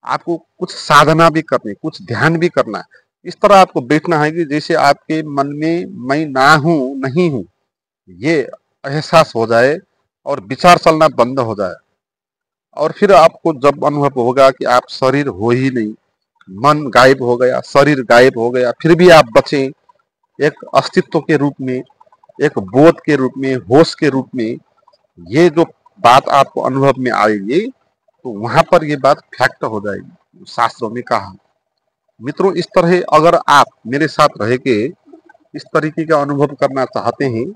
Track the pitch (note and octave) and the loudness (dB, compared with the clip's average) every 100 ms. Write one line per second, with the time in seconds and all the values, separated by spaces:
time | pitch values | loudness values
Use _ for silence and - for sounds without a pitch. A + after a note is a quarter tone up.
0 | - D3 E3+ E3 _ _ F3+ - - D3 | -6 -8 -6 -8 _ _ -12 -12 -2 2
1 | D3+ D#3+ E3 D#3 D3+ B2 A2 G2+ D#3 - | 2 4 2 2 -4 -6 -6 -10 -12 -14
2 | F#2+ A2 D3 E3 E3+ - A2+ F#2+ - _ | -12 -4 -2 -2 -2 -2 -4 -8 -12 _
3 | _ _ F3 - G#3 G3 F#3 E3 A#2+ D3+ | _ _ -18 -2 4 4 4 0 -2 -2
4 | F3 D#3+ D3+ E3 D#3 D3+ - D#3+ C#3 C#3+ | 0 -2 -2 -4 -6 -6 -2 0 2 0
5 | - D#3+ D#3 C#3+ C#3 D3 D#3 E3+ F#3+ G3 | -4 -6 -4 -6 -6 -4 -4 -4 -6 -12
6 | B2 C#3+ D#3 C3 C#3 D#3 D3+ D#3+ C3 C#3 | -6 -4 -4 0 2 2 2 -2 -2 -6
7 | C3+ C#3+ F3+ C3 E2+ _ _ _ _ _ | -6 -2 -2 -4 -10 _ _ _ _ _
8 | _ F2+ C3 D#3+ A2+ - _ _ C#3 D3 | _ -8 -2 -2 -4 -14 _ _ -8 -8
9 | - E3 D3+ A#2 A2+ A#2 B2+ D#3+ _ _ | 2 2 2 -2 0 2 2 -2 _ _
10 | _ _ - C#3 G#2 B2+ F3+ F3 E3+ D#3 | _ _ -10 -10 -8 0 4 4 4 2
11 | D#3 B2 A#2+ C3+ A2+ G2+ F#2+ E2+ _ _ | 0 0 -2 -2 -4 -4 -8 -8 _ _
12 | _ _ _ _ _ _ _ - D#3 - | _ _ _ _ _ _ _ -6 -6 -2
13 | G3+ F#3 D#3+ - F3 C#3+ C#3+ C#3+ D3 D3 | 4 6 6 2 -6 0 -2 0 -4 -2
14 | C#3 C3+ A#2+ B2+ C3+ C3 C3 B2 - - | -2 -2 -2 4 2 2 0 0 -2 -4
15 | C3 C#3 C#3 F2+ A2+ A#2+ C3+ B2+ G#2+ A2 | -2 0 -4 -4 -2 -2 -2 -4 -8 -10
16 | _ _ _ _ - F#2+ C#3 D3+ C#3+ A#2+ | _ _ _ _ -20 -2 0 0 0 2
17 | C3 C3+ B2 A#2+ B2+ B2+ - C#3 C#3+ C#3+ | 4 4 0 0 0 -2 -2 2 2 0
18 | A#2 A#2+ C3 B2+ A#2 B2 B2 - D#3+ E3+ | 2 4 4 2 -4 -2 -4 -2 0 4
19 | F3+ D#3+ B2 C3+ - D3 C3+ - _ _ | 6 6 4 0 0 -4 -4 -8 _ _
20 | _ _ _ - D3 - - C#3 - F#3+ | _ _ _ -4 -4 -4 -2 -2 0 -4
21 | - D#3 C#3+ D3 C#3+ - C3 B2+ B2+ _ | -2 -6 -2 -2 -2 -4 -8 -8 -10 _
22 | _ _ _ - D3 B2 F#2+ B2 D#3+ D#3+ | _ _ _ -6 -4 -4 -2 4 4 4
23 | - C#3+ C3 C3+ C3+ B2+ F2 C3+ E3 - | -4 -2 -2 -6 -6 -6 0 2 2 0
24 | D3+ C3+ B2 C3 A2 C3+ _ _ _ _ | -2 -2 -6 -8 -8 -8 _ _ _ _
25 | _ _ F2 B2+ F3 D3+ D#3+ _ _ _ | _ _ -4 2 2 2 -2 _ _ _
26 | A#2 C3 - C#3 C#3 - A2+ C3 C#3 C3 | 4 4 4 0 0 -2 -4 0 0 0
27 | B2+ G2 G#2+ G#2+ G2 D3+ A#3 _ _ _ | -4 0 0 -2 -2 -4 -4 _ _ _
28 | _ _ B2+ G2+ A#2 D3+ E3 F3 D#3 D3 | _ _ -14 -10 -2 -2 2 0 0 -2
29 | C3+ D3 _ - B2+ - C3 A2 G2+ F#2+ | 0 0 _ -4 -4 -2 -8 -8 -8 -12
30 | F#2 _ _ _ - - A#2 - A2+ A#2 | -14 _ _ _ -14 -4 -4 -4 -10 -10
31 | - A2+ F#2+ F#2+ _ _ _ _ _ _ | -6 -6 -6 -18 _ _ _ _ _ _
32 | _ _ A#2 - F#3+ F3 E3+ F#3 E3+ F3+ | _ _ -14 -4 -2 -2 -2 0 2 0
33 | - D3+ E3 E3+ - C#3+ A#2+ _ A2+ C#3 | 2 2 4 2 2 2 2 _ -8 -4
34 | D3+ - D3 - G#2 B2+ C3+ G#2+ B2+ F#3+ | -4 0 -2 0 -4 -2 -2 -2 -4 -10
35 | _ - _ _ _ F#3 - D#3 D#3 D#3 | _ -20 _ _ _ -20 -6 -4 -4 -8
36 | D#3+ D#3 C#3+ C#3+ C#3+ C#3+ C#3 C3+ B2+ A#2+ | -2 -2 0 -2 -2 -2 -4 -4 -6 -4
37 | G2+ - C#3 A2+ D3 | -6 -4 -6 -4 -8